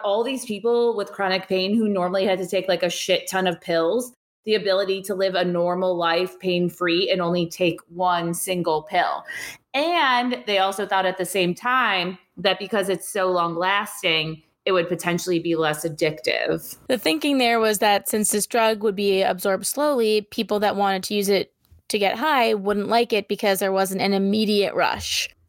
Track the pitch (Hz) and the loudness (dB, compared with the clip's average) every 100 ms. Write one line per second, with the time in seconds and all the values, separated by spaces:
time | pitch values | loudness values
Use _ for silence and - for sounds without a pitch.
0 | 208 202 240 262 - 208 226 233 240 208 | -2 0 0 -4 -6 -4 0 2 0 0
1 | 202 - 196 185 - 190 185 226 214 196 | -6 -4 -2 -2 0 -2 2 2 2 0
2 | 180 196 190 185 180 190 185 175 175 170 | 0 0 0 0 0 -2 0 0 0 -2
3 | - 180 - 190 185 175 - 170 165 226 | 0 0 0 0 0 -2 -2 0 2 0
4 | 247 - _ _ 214 214 185 190 196 190 | -4 -12 _ _ -2 0 2 0 0 -2
5 | 190 190 190 185 180 175 175 180 185 175 | -4 -2 0 2 0 2 0 2 0 2
6 | 165 170 185 - 185 180 175 170 175 170 | 2 2 0 -4 -2 0 0 0 0 2
7 | 196 185 170 180 170 - 180 160 - 170 | 2 0 2 0 -2 0 0 0 -10 -2
8 | 180 175 170 170 190 180 170 156 156 180 | 0 0 -2 -4 -4 -2 0 0 0 0
9 | 110 139 - - - - _ 269 320 349 | 0 -2 -8 -12 -12 -16 _ -2 0 2
10 | 277 247 247 247 226 202 190 196 196 190 | 2 2 0 -4 0 2 2 0 -2 0
11 | 190 185 175 196 175 175 247 262 233 190 | 0 -2 -2 0 0 0 0 2 2 0
12 | 175 185 _ - 190 185 196 208 190 180 | -2 -8 _ -2 -2 0 -2 -2 0 -2
13 | - 208 185 180 170 165 185 202 208 - | -4 -2 0 2 0 0 0 0 -2 -4
14 | 180 160 156 160 _ _ - 185 170 170 | 0 0 -2 -8 _ _ 0 2 2 -2
15 | 175 170 180 170 165 165 160 151 165 151 | -2 -2 0 -2 0 0 0 0 -4 -2
16 | 156 156 - - - 165 - - - 254 | -2 -2 -4 -2 -2 -2 -6 -16 -4 -2
17 | 320 311 294 277 240 233 220 208 214 202 | 0 0 0 2 2 2 2 2 2 2
18 | - 220 208 208 - 240 226 220 214 196 | 0 -2 0 -2 0 2 2 2 -2 0
19 | 202 190 190 185 202 190 233 - 294 269 | 2 2 2 0 0 -2 -2 -2 0 2
20 | 220 214 208 - 208 208 208 196 202 190 | 2 2 -2 -6 -2 0 0 2 0 0
21 | 185 208 196 196 - _ _ - _ 214 | -2 -2 2 0 0 _ _ -20 _ 0
22 | 190 220 302 277 226 214 196 208 196 226 | 0 0 2 2 4 2 0 0 2 2
23 | 240 214 202 202 208 190 196 190 190 190 | 2 0 -2 -2 0 2 2 0 0 0
24 | 196 196 196 214 208 208 196 - 170 - | 0 2 2 2 2 2 2 2 0 0
25 | - - - - | -4 -4 -6 -12